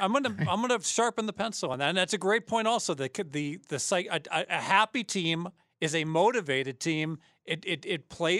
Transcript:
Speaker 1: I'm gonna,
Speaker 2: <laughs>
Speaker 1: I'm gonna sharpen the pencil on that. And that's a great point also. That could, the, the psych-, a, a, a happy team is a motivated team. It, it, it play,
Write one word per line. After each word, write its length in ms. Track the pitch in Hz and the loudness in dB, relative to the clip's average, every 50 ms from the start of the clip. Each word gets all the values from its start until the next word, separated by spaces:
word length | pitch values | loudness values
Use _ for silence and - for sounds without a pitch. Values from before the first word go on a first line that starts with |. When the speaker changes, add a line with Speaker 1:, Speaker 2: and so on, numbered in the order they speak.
Speaker 1:
I'm 120 | 196 190 226 | 0 2 2
gonna, 240 | 285 277 247 202 - | 2 0 -2 -2 -2
Speaker 2:
<laughs> 100 | 156 - | 0 0
Speaker 1:
I'm 120 | 175 208 | 2 2
gonna 200 | 233 247 247 220 | 2 2 0 0
sharpen 440 | - - - - 233 240 - - 220 | 0 -2 0 2 2 2 2 0 -4
the 80 | 214 190 | -4 -4
pencil 380 | - 208 226 202 - - 147 | -4 -4 -4 -4 -4 -4 -2
on 80 | 127 127 | -2 0
that. 100 | 139 147 | 0 2
And 80 | 175 190 | 2 2
that's 160 | 185 180 - | 2 0 0
a 40 | 190 | 0
great 300 | 175 190 214 226 226 - | 2 2 2 2 2 0
point 180 | 220 226 220 220 | -2 0 2 2
also. 240 | 240 220 - - 170 | 0 0 0 -2 -2
That 200 | 135 139 127 - | -2 -2 -4 -4
could, 200 | - 196 147 135 | -6 -6 -4 -4
the, 260 | 147 147 143 147 - - - | -4 -2 -4 -4 -6 -8 -6
the 100 | 147 131 | -6 -4
psych-, 280 | - - 196 180 196 - | -2 0 0 0 0 0
a, 120 | 175 160 147 - | -2 -4 -2 -2
a, 140 | 165 160 180 - | -2 -2 0 0
a 120 | - 156 | -2 -2
happy 420 | 117 - 196 196 220 214 - 247 226 | 2 4 6 6 6 4 2 -2 -4
team 460 | - - 196 170 165 165 165 175 180 - _ _ _ _ - | -2 -2 -2 0 0 0 -2 -4 -6 -10 _ _ _ _ -4
is 120 | 170 151 151 | -2 0 0
a 120 | 165 151 | 0 0
motivated 720 | 156 160 160 185 226 254 233 185 139 131 131 131 131 127 127 | 2 4 4 4 4 4 2 0 0 0 0 0 -2 -6 -4
team. 400 | - 165 160 156 156 160 165 147 _ _ _ _ _ | -2 -2 -2 0 -2 -4 -4 -8 _ _ _ _ _
It, 220 | - 151 151 - 190 | -8 -8 -6 -4 -4
it, 180 | 175 143 - | -4 -4 -4
it 240 | 190 185 151 - - | -4 -6 -6 -6 -10
play, 260 | - - 170 160 180 | -6 -2 0 2 2